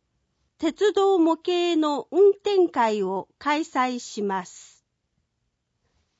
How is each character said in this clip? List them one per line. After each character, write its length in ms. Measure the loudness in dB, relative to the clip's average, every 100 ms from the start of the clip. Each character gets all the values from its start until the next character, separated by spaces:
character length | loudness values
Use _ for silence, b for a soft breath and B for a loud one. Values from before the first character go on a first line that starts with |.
| _ _ _ _ _ -6
鉄 360 | -6 0 0
道 260 | 2 2 4
模 160 | 2 0
型 400 | -2 -2 0 0
の 320 | 0 -4 -4
運 200 | 4 4
転 400 | 4 -2 0 0
会 340 | 0 0 0
を 240 | -4 -6 -10 _
開 280 | -4 -4 -2
催 340 | -4 -4 -4
し 220 | -10 -8
ま 240 | -4 -6 -8
す。 400 | -18 -20 _ _ _ _ _ _ _ _ _ _ _ _ _ _ _